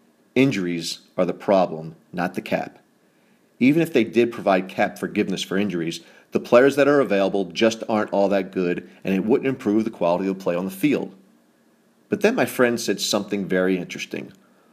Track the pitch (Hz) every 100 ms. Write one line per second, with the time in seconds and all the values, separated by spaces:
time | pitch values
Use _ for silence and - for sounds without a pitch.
0 | _ _ _ - 135 101 87 85 78 -
1 | _ - 90 87 - 98 85 80 80 -
2 | _ 90 90 - - 87 - - _ _
3 | _ _ _ _ _ - 127 156 160 135
4 | 107 110 117 - 101 95 95 - 101 -
5 | 92 90 95 87 - 95 104 87 82 82
6 | - - _ - - 120 139 143 139 143
7 | 110 98 95 98 92 - 113 110 - 110
8 | 107 98 98 98 92 95 90 90 - -
9 | - 95 104 127 131 127 104 107 110 -
10 | 87 87 95 95 95 87 92 95 151 101
11 | - - _ _ _ _ _ _ _ _
12 | _ 104 208 240 127 - 123 117 - 98
13 | - 104 98 104 90 92 92 92 85 -
14 | - 82 - - _ _ _